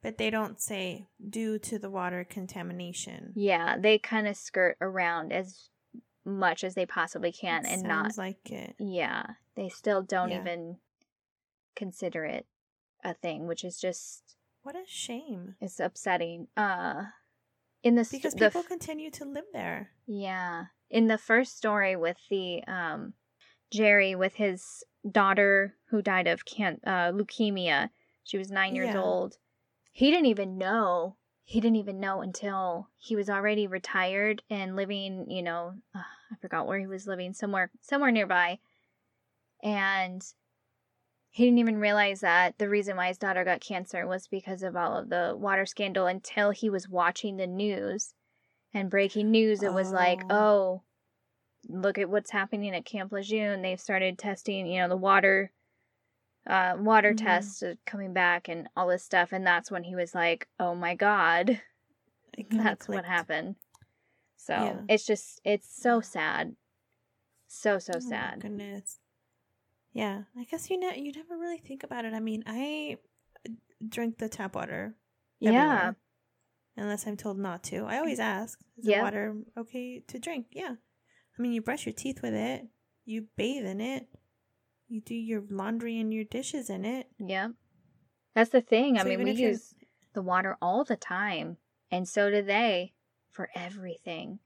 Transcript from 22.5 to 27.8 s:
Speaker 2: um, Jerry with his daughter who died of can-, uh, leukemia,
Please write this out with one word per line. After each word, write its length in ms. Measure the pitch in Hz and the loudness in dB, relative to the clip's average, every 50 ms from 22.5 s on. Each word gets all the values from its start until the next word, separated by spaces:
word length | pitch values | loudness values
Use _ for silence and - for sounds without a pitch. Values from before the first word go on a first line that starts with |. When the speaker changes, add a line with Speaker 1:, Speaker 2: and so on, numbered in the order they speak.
| 175 170 - | -6 -8 -6
Speaker 2:
um, 480 | - 185 185 175 165 156 - - - - _ _ _ _ _ _ _ _ _ _ _ | -6 -6 -6 -4 -4 -6 -6 -8 -12 -14 _ _ _ _ _ _ _ _ _ _ _
Jerry 440 | 226 208 220 208 202 202 196 190 190 | 0 4 6 8 8 8 6 4 2
with 200 | 180 185 190 - | 0 0 -2 0
his 480 | - 214 202 185 185 - - - - - _ _ _ _ 202 | 0 0 0 0 -2 -8 -16 -18 -18 -20 _ _ _ _ 2
daughter 680 | - 220 196 196 196 202 202 202 196 196 196 196 - _ _ _ | 4 4 6 6 6 6 8 8 8 6 4 2 -4 _ _ _
who 120 | - 214 | -2 0
died 240 | 190 208 190 185 180 | 2 2 2 2 4
of 180 | 175 170 170 - | 2 2 0 -2
can-, 360 | - - - 208 185 160 - - | -12 -6 -2 -2 -2 -2 -4 -2
uh, 280 | - 190 180 175 175 | 0 2 2 2 2
leukemia, 800 | 180 202 208 - - - 226 208 202 190 180 170 151 139 | 2 0 -2 -4 0 0 0 0 0 0 0 2 2 2